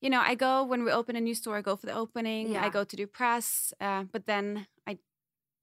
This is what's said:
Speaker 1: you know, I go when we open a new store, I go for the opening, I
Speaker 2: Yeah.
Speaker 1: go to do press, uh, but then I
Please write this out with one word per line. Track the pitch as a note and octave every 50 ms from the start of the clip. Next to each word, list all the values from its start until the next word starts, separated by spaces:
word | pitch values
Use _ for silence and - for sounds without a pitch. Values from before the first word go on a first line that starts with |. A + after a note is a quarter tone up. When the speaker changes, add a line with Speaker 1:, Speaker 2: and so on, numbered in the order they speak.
Speaker 1:
you | - C4+
know, | C4 B3
I | - - B3
go | - C4 C4 C4 C4+ C4+
when | B3 B3+ B3 A#3
we | -
open | - A#3 A#3 B3 A#3
a | A#3
new | A#3 A#3 A#3
store, | A3+ - A#3 G#3+
I | G#3
go | G3+ G3+ G3
for | G3+ -
the | G#3 -
opening, | A3 A3+ A3+ - A#3+ A3+ A3 A3 A3 A3 A3 G#3+
I | G3 G3
Speaker 2:
Yeah. | G#3
Speaker 1:
go | G3 G3+ G3+
to | G3+ -
do | F#3+ G3+
press, | G3+ - - B3+ A#3+ A#3 A#3+ A3+ - - - - - - -
uh, | G3 G3+ G3 G3 G3 F#3+
but | - A3 G3
then | - G#3 G3+ G3+ G3+ G#3 G#3 F#3+ - _ _ -
I | G#3 G3+ F3 _ _ _ _ _ _ _ _ _ _ _ _